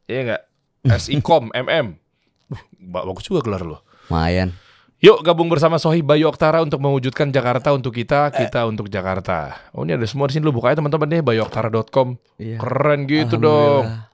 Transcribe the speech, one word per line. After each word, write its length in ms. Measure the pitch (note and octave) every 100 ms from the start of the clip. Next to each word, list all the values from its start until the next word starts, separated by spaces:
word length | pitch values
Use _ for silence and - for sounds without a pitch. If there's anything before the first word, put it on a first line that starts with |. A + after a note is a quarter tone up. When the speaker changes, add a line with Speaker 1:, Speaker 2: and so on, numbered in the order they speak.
Speaker 1:
iya 160 | - B2 B2
nggak? 160 | G#2 _ _ _ _
Speaker 2:
<laughs> 80 | C3+
Speaker 1:
S 160 | G#2+ -
I 100 | C#3+
Kom, 300 | - D#3+ A2+
M 140 | A#2+
M. 220 | C3 D#3+ A#2 D#2+ _ _ _ _ -
Uh, 120 | A#2+ - _
ba-, 200 | F#2 F2+
bagus 200 | F#2 F#2
juga 180 | - -
gelar 220 | A#2 F#2+
lo. 160 | F2 D2+ _ _ -
Speaker 2:
Lumayan. 440 | E2 E2 F2+ F#2 F2 _ _ _ -
Speaker 1:
Yuk 200 | F3+ G#3+
gabung 240 | D#3+ E3 E3+
bersama 300 | E3 D#3+ E3
Sohib 280 | E3 E3
Bayu 220 | C#3+ D3+ D#3
Oktara 320 | - D#3 D#3+
untuk 200 | E3 C#3+
mewujudkan 520 | C#3 C#3 B2+ - C#3+
Jakarta 400 | C3+ A#2+ B2 D3
untuk 220 | C#3 B2+
kita, 380 | A#2+ A2+ C#3+ D3
Speaker 2:
Eh. 120 | C#3
Speaker 1:
kita 240 | B2 B2+ A#2
untuk 200 | A2 G#2
Jakarta. 680 | G2 F#2 F#2+ F#2 F2 C#2+ - -
Oh, 120 | -
ini 120 | D3+
ada 100 | D3+
semua 220 | A2+ C3+ C#3
di 60 |
sini, 100 | D3
lu 80 | D3+
buka 180 | A#2+ A#2
aja 80 | D3+
teman-teman 320 | C#3+ D#3 D3+
deh, 140 | E3
bayuoktara 460 | C#3+ A2 G#2 A2 A2+
dot 200 | A2 A2
com. 260 | C3+ B2+ B2 _ -
Speaker 2:
Iya. 220 | A2 A2+
Speaker 1:
Keren 480 | A#2+ B2+ C#3+ D3 C#3
gitu 320 | D3+ C3+ A2+
Speaker 2:
Alhamdulillah. 20 |
Speaker 1:
dong. 440 | D3+ D3+ D3 C#3+ A#2 A2+ -